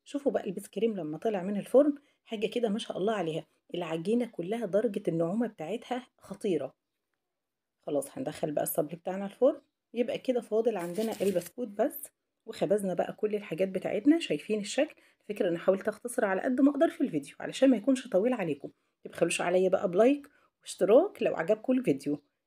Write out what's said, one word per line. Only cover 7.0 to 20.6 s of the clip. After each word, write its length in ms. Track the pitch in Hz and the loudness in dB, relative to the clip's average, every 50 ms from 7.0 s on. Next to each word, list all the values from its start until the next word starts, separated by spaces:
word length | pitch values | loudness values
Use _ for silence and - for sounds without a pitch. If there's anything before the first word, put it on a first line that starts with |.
| _ _ _ _ _ _ _ _ _ _ _ _ _ _ _ _ _ | _ _ _ _ _ _ _ _ _ _ _ _ _ _ _ _ _
خلاص 320 | - 151 143 135 - - 135 | -2 -2 -2 -2 -4 -6 -8
هندخل 340 | 131 147 151 - - 160 147 | -8 -6 -6 -4 -4 -2 0
بقى 100 | - - | 0 -2
الصبل 340 | 170 - - 156 147 175 | 0 0 -2 -2 -2 -6
بتاعنا 280 | 165 - 185 185 196 196 | -8 -8 -8 -6 -6 -6
الفرن. 360 | 196 - - 247 277 311 285 - _ _ _ _ _ - | -8 -2 2 2 2 2 0 -6 _ _ _ _ _ -4
يبقى 240 | 226 240 - - - | -4 -2 -2 -4 -4
كده 220 | - - 247 240 | -4 -2 -2 -2
فاضل 360 | 233 - 214 220 220 233 214 | -4 -2 -2 0 0 0 -2
عندنا 360 | 185 170 175 175 190 220 220 208 - | -2 -4 -6 -4 -4 -4 -4 -4 -2
البسكوت 480 | 190 202 190 175 170 - - - 247 208 | -2 0 0 0 -2 -4 -6 -10 -10 -8
بس، 340 | 202 208 226 302 - - - - _ _ _ _ _ _ _ | -2 -2 -2 -2 -2 -6 -14 -18 _ _ _ _ _ _ _
وخبزنا 480 | 220 214 - 180 151 196 214 202 185 175 | -16 -6 -4 0 0 2 0 0 0 -2
بقى 180 | 175 - - - | -2 -2 -4 -4
كل 220 | - - 214 208 | -4 -4 -2 -2
الحاجات 340 | 208 208 - 165 156 185 190 | -4 -6 -6 -4 -2 -2 -2
بتاعتنا. 500 | 185 185 - - - 208 208 285 320 339 | -2 -4 -4 -4 -4 2 4 4 4 4
شايفين 420 | 330 - 160 147 - - 214 214 | 2 -2 -4 -4 -2 -4 -4 -4
الشكل؟ 340 | 196 208 - 262 302 302 - - _ _ _ _ _ - | -4 -2 0 0 0 0 -2 -10 _ _ _ _ _ -8
فكرة 200 | 208 - 233 180 | -4 -2 0 0
انا 100 | 170 170 | 0 2
حاولت 300 | - 190 190 196 - 214 | 2 2 2 2 0 -4
اختصر 360 | 202 - - 240 - - 226 | -6 -6 -8 -6 -2 0 0
على 160 | 196 190 196 | 0 0 0
قد 200 | - 262 254 262 | 0 0 2 4
ما 100 | 269 285 | 4 4
اقدر 180 | 285 277 330 330 | 4 4 2 2
في 120 | - - | 2 0
الفيديو 360 | 294 - 160 147 143 - - - | -4 -2 -2 -4 -6 -6 -10 -12
علشان 300 | - 143 - - 262 277 | -12 -10 0 4 6 6
ما 60 | 247 | 6
يكونش 320 | 202 202 277 262 254 - - | 4 4 2 2 0 0 0
طويل 240 | - 180 208 254 254 | 2 2 2 2 0
عليكم. 380 | 220 185 160 143 - - 156 - _ _ _ _ _ - | 0 -2 -2 -4 -4 -6 -12 -16 _ _ _ _ _ -18
متبخلوش 360 | - - - 175 170 175 - | -16 -4 -2 0 0 0 0
عليا 280 | 165 170 180 185 185 185 | 0 2 2 2 4 4
بقى 220 | 185 185 - 190 | 2 2 0 0
بلايك 400 | 170 190 220 254 285 285 - - _ _ _ _ _ _ | 2 4 4 4 4 2 -2 -10 _ _ _ _ _ _